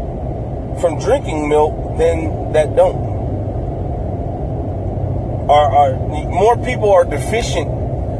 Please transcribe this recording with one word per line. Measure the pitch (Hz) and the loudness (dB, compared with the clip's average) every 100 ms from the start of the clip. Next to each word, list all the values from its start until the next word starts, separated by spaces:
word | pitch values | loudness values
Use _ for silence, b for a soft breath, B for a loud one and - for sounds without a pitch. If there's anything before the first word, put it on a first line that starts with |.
| - - - - - - - - | -4 -6 -6 -6 -6 -6 -6 -2
from | 175 139 | 0 0
drinking | 160 277 - 156 147 | 0 0 0 -2 2
milk | 147 156 - - - | 4 4 0 -4 0
than | 165 160 156 - - | 2 2 -2 -4 0
that | 151 147 | 2 2
don't. | 165 180 - - - - - - - - - - - - - - - - - - - - - - - - - - | 4 4 2 -4 -4 -4 -4 -4 -4 -4 -4 -4 -4 -4 -4 -4 -4 -4 -4 -4 -4 -4 -4 -2 -2 -4 -2 2
Are, | 147 147 139 | 4 6 4
are, | 139 127 120 - - | 4 2 -2 -4 -2
more | 180 208 240 | 2 4 4
people | - 240 208 | 0 0 4
are | 190 | 6
deficient | 170 147 - 220 226 180 143 - - - - - | 4 0 -2 -2 0 -2 -2 -4 -4 -4 -4 -4